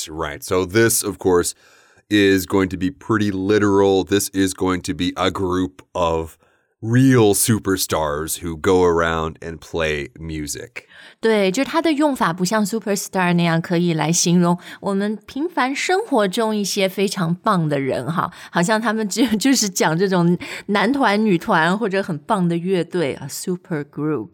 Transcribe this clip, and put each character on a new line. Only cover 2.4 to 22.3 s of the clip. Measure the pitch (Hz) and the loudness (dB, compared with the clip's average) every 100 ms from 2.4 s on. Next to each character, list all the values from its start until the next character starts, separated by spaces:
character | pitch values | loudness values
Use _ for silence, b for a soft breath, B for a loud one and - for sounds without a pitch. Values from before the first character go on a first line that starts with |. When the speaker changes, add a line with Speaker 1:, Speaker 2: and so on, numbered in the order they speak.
| 87 | 0
Speaker 1:
going | 98 95 | 0 0
to | 95 | -2
be | 90 | -6
pretty | 92 - 110 104 | -6 -2 -2 0
literal. | 95 95 107 104 98 98 95 | -2 0 2 4 4 4 2
This | 87 101 - | 2 0 0
is | 95 95 | 0 -2
going | - 92 92 | 0 -2 -2
to | 90 | -4
be | 85 90 92 | -4 -4 -2
a | 95 | -2
group | 95 95 90 92 - _ - | -2 -2 0 -2 -6 _ -2
of | 85 82 80 - _ _ _ _ | 0 0 -4 -12 _ _ _ _
real | 110 123 135 127 107 98 | 0 4 6 6 6 4
superstars | - 107 - 95 - 85 78 73 80 - | 2 0 0 -2 -2 -2 -2 -2 -6 -8
who | 90 80 | -8 -4
go | 85 92 | 2 4
around | 90 82 82 82 80 78 | 4 4 2 0 -4 -6
and | 82 80 | -12 -12
play | - 85 80 76 69 - | -10 -4 -2 -4 -6 -12
music. | 80 80 73 - - - - B B B | -10 -8 -8 -10 -14 -18 -20 B B B
Speaker 2:
对， | 220 220 190 | 0 2 2
就 | 185 | 0
是 | 269 | -2
它 | 311 | 0
的 | 330 | 0
用 | 277 302 262 | 2 0 0
法 | 190 | -2
不 | 165 | -2
像 | 185 220 208 | -2 0 0
superstar | 226 220 202 - 196 180 | -2 -4 -4 -4 -2 2
那 | 175 | 2
样 | 170 165 | 2 0
可 | 170 170 | 0 0
以 | 175 | 0
来 | 160 151 | 0 0
形 | 170 175 175 | 0 2 4
容 | 175 180 B B | 4 0 B B
我 | - | -6
们 | 196 208 214 - | -4 -4 -6 -10
平 | 269 330 | -6 -6
凡 | 339 254 269 | -2 -2 -2
生 | - 370 - | -2 -2 0
活 | 277 - | 0 2
中 | 190 220 214 | 0 -2 -2
一 | |
些 | 202 - 190 | -2 0 -2
非 | 190 202 | 0 -2
常 | - 165 175 | -2 -4 -2
棒 | 226 190 156 | 0 0 0
的 | 143 | -2
人 | 135 110 - | -2 -4 -4
哈， | 165 - B B | -4 -4 B B
好 | - | -2
像 | 180 214 | 0 0
他 | 226 | 0
们 | 220 214 | -2 -2
只-， | - 247 | 0 0
<laughs> | 214 | 2
就 | 269 | 2
是 | 269 202 | 2 0
讲 | - 196 165 | 0 0 2
这 | 196 | 2
种 | 180 170 175 B B B | 2 4 2 B B B
男 | 202 190 | 0 2
团、 | 277 240 208 | 2 2 2
女 | 220 170 | 2 0
团 | - 180 160 196 | 2 2 2 0
或 | 220 | 0
者 | 190 | -2
很 | 196 147 | -2 -6
棒 | - | -2